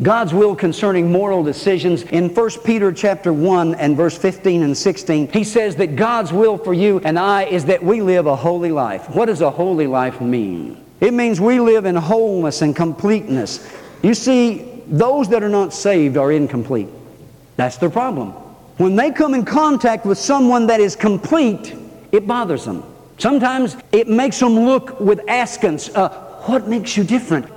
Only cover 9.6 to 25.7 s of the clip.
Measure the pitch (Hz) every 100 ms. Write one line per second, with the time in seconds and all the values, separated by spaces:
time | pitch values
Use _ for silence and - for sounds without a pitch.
9.6 | 180 170 147 131 127 127 120 123 104 87
10.6 | 64 - - - 202 240 233 196 208 247
11.6 | 233 220 190 175 160 226 226 190 160 -
12.6 | 151 143 170 151 202 214 113 131 107 -
13.6 | - - - - 180 226 - 254 240 196
14.6 | - - - 151 233 285 226 226 208 202
15.6 | 190 - 202 190 147 131 139 151 147 131
16.6 | 117 127 101 - - - - - - -
17.6 | 127 - 170 220 254 175 107 - - -
18.6 | - - 185 190 285 - 302 269 202 247
19.6 | 302 277 247 226 202 196 - 277 247 247
20.6 | 226 226 202 - 214 202 - 330 262 196
21.6 | - - - - - 208 202 240 220 139
22.6 | 120 87 - - - - 226 277 247 262
23.6 | 247 - - 208 226 220 269 - 247 226
24.6 | 233 262 254 - 202 208 208 240 240 -
25.6 | 208